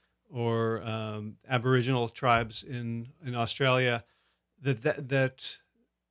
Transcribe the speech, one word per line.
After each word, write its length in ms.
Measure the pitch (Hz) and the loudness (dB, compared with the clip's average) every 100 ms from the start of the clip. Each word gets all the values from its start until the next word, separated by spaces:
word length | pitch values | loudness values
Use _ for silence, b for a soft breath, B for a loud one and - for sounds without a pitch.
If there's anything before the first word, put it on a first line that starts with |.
| _ _ _ | _ _ _
or, 520 | 143 117 113 113 113 | -4 0 0 0 -2
um, 540 | 113 110 110 107 107 107 - | -4 -6 -6 -8 -10 -14 -4
Aboriginal 580 | 127 120 131 120 131 117 | 0 4 2 4 2 0
tribes 540 | - 131 117 113 110 | 0 4 4 2 -6
in, 460 | - 127 117 117 120 - 135 | -10 -8 -6 -6 -8 -12 -8
in 80 | |
Australia, 680 | 123 117 - 135 127 127 117 - _ _ _ _ _ | -2 -2 2 4 4 4 0 -4 _ _ _ _ _
that, 220 | 135 117 | -4 0
that, 260 | 135 - 139 | 0 -2 0
that 460 | 135 131 - - - _ _ _ _ _ | 2 0 -2 -12 -14 _ _ _ _ _